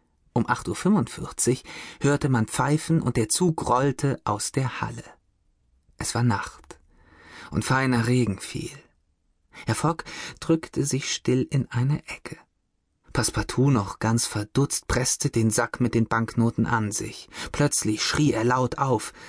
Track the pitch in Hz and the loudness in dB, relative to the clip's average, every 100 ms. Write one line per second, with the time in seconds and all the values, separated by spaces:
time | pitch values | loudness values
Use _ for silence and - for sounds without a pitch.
0 | _ _ _ 123 110 120 - 110 110 107 | _ _ _ -2 0 0 -2 -2 2 2
1 | 117 - - - - 127 - - - - | 0 -6 -12 -4 0 0 -4 -16 -16 -2
2 | 139 143 147 123 110 - 131 156 - 165 | 2 2 2 2 2 0 2 2 2 0
3 | - 120 110 - 185 160 - 120 139 135 | 2 0 0 2 2 2 2 2 2 2
4 | 139 - - 104 - - 127 - 113 117 | -2 -2 -2 -4 -2 -2 -2 -4 -6 -8
5 | - - _ _ _ _ _ _ _ - | -14 -20 _ _ _ _ _ _ _ -10
6 | - 117 120 101 - - - - _ _ | -4 0 2 2 -2 -12 -20 -20 _ _
7 | _ - - - - - - 131 131 123 | _ -20 -20 -20 -8 -4 0 0 2 2
8 | 113 127 113 95 - - - - - _ | 2 2 2 -2 -6 -10 -10 -12 -20 _
9 | _ _ _ _ _ - - - 156 165 | _ _ _ _ _ -14 -4 0 0 -2
10 | - - - - - 160 - - 139 135 | -6 -12 -14 -10 0 0 0 -4 -2 -2
11 | - - - 127 - 139 - 120 127 147 | -4 -4 0 0 2 -2 -2 0 0 0
12 | - - - - _ _ _ _ _ _ | -4 -14 -14 -16 _ _ _ _ _ _
13 | _ - 117 - 101 - 139 127 98 - | _ -2 -2 -2 -4 2 4 4 2 -2
14 | 110 117 - 104 104 - - - - 123 | 0 2 0 -4 -2 0 0 -2 -2 0
15 | 123 - 143 117 113 107 117 - 123 113 | 0 -2 0 2 2 2 0 0 2 2
16 | 110 113 113 - 117 - 113 117 107 - | 2 2 0 2 0 2 0 2 0 -4
17 | 107 - - - - - 143 - 107 107 | -8 -12 -16 -12 -10 0 0 2 -2 -2
18 | - - 151 117 120 127 123 - 135 117 | 0 2 2 4 2 2 0 0 0 0
19 | - - | -2 -14